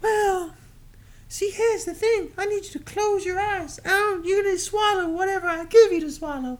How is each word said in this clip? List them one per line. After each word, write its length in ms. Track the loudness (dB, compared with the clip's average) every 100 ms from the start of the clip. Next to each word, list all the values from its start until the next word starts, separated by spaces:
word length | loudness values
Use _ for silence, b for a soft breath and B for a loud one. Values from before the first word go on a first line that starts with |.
Well, 520 | 2 2 2 0 -4 -12 -20 -20 -20 -20 b b b
see, 220 | -6 -6
here's 360 | 0 2 2 -2
the 80 |
thing. 380 | -2 2 2 0 -6
I 80 | -4
need 200 | -4 -6
you 60 |
to 80 | -12
close 460 | -10 -2 0 0 -2
your 140 | -2
eyes. 400 | -2 -2 -6 -12 0
Um, 380 | 2 2 -2 0
you're 180 | 0
gonna 140 | 2 -2
swallow 520 | -2 0 2 2 -2
whatever 380 | -2 -2 -2 -2
I 180 | -6 4
give 260 | 8 8
you 100 | 6
to 100 | -4
swallow. 480 | -8 -8 -6 -8 -8